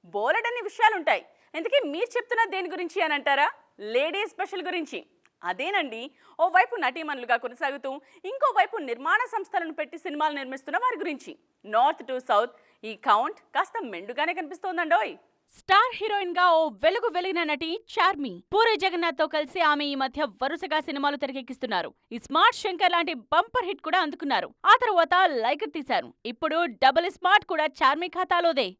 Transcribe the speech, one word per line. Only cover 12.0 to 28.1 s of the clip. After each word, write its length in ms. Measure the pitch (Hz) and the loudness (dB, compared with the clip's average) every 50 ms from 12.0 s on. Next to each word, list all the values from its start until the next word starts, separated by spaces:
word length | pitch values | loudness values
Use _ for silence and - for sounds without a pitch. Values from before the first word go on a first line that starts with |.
| 247 247 | -8 -8
to 80 | 262 254 247 - | -8 -8 -2 2
South 240 | 220 202 233 247 - _ _ _ _ _ - 220 | 2 2 2 0 -6 _ _ _ _ _ -12 -12
ఈ 40 | 220 202 - 269 | -12 -4 2 2
కౌంట్ 320 | 208 214 254 311 415 - _ _ - | 4 4 2 -2 -6 -10 _ _ -2
కాస్త 260 | 285 381 - - 453 359 233 190 | -2 -2 -2 -4 -6 -6 -6 -8
మెండుగానే 400 | 170 190 208 247 269 302 339 339 349 | -10 -10 -8 -4 -2 -2 -2 -2 -6
కనిపిస్తోందండోయ్. 760 | 330 285 330 302 - 370 349 339 226 208 226 262 - 240 165 - _ _ _ _ _ _ - | -8 -10 -10 -8 -8 -6 -4 -4 0 2 2 2 2 -2 -8 -14 _ _ _ _ _ _ -20
స్టార్ 360 | - _ - 381 403 466 508 480 - | -18 _ 4 6 6 6 4 0 -4
హీరోయిన్ 340 | 403 427 415 403 392 349 339 | -4 -2 -2 -2 -2 -2 0
గా 60 | 359 359 359 330 | 2 4 6 6
ఓ 40 | 320 320 302 214 190 | 4 4 2 -2 2
వెలుగు 260 | 277 320 381 381 370 466 311 | 2 2 2 2 -2 -2 -2
వెలిగిన 280 | 359 359 381 330 349 339 302 | -2 -2 -2 -2 -2 -2 -2
నటి 200 | 302 262 330 320 339 453 _ - - | -2 -4 -4 -6 -6 -8 _ -6 0
చార్మి. 380 | 440 349 370 392 285 285 233 175 175 _ _ 339 | 2 2 2 2 0 -6 -8 -10 -12 _ _ 2
పూరి 200 | 415 453 466 440 294 | 4 4 4 2 2
జగన్నాథ్ 360 | 359 381 330 339 339 339 277 - | 0 -2 0 0 -2 -2 0 0
తో 60 | 311 302 - | -2 0 0
కలిసి 240 | 302 302 262 - 370 330 302 | -4 -4 -4 -2 2 2 2
ఆమె 160 | 294 294 294 285 | 2 2 0 -4
ఈ 40 | 277 269 | -2 -2
మధ్య 260 | 269 262 - 277 285 247 185 _ | -4 -4 -2 -4 -4 -4 -4 _
వరుసగా 380 | 262 277 320 320 381 294 302 311 302 | -4 -4 -4 -4 -4 -2 -2 -2 -2
సినిమాలు 300 | - 294 285 277 285 285 262 | -2 -6 -2 -2 -2 -2 -2
తెరకెక్కిస్తున్నారు. 680 | 294 269 254 269 254 - 254 _ - 220 214 180 156 139 _ _ _ _ 226 | -6 -6 -6 -10 -10 -10 -10 _ -6 -4 -2 -2 -4 -4 _ _ _ _ -14
ఈ 20 | 240 - | -14 -10
స్మార్ట్ 340 | - 269 320 381 466 - - | -2 2 4 4 4 4 2
శంకర్ 340 | - 392 359 320 392 349 349 | -4 -6 -2 0 0 2 2
లాంటి 180 | 339 339 311 320 240 208 _ 294 | 2 0 -2 -6 -8 -4 _ 2
బంపర్ 340 | 320 415 453 - 508 392 349 | 2 2 2 -2 -2 -2 -2
హిట్ 120 | 403 285 - | -6 -6 -4
కూడా 120 | 311 320 370 339 | -2 0 0 0
అందుకున్నారు. 440 | 294 330 - - 285 247 190 - - _ _ - 370 | -2 -4 -6 -4 -2 0 -2 -2 -4 _ _ 6 6
ఆ 20 | 440 494 415 | 6 6 6
తర్వాత 300 | 440 403 339 330 - 349 359 381 349 294 240 220 | 4 4 4 4 4 6 4 6 4 4 2 2
లైగర్ 280 | 240 294 294 440 294 - | 0 0 0 -4 -6 -6
తీశారు. 320 | 320 262 - 240 180 - 120 - _ _ 226 | -10 -4 0 -2 -2 -2 -4 -18 _ _ -12
ఇప్పుడు 260 | 240 _ 320 311 311 330 349 277 220 _ - | -8 _ -2 0 0 0 0 0 0 _ 4
డబుల్ 240 | 262 262 320 349 381 - | 6 6 4 0 0 -6
స్మార్ట్ 320 | _ 370 359 392 415 - - 370 | _ 2 4 4 4 4 2 0
కూడా 120 | 311 302 311 _ - | 0 0 0 _ 2
చార్మి 300 | 311 262 285 311 349 359 | 4 4 4 2 -4 -6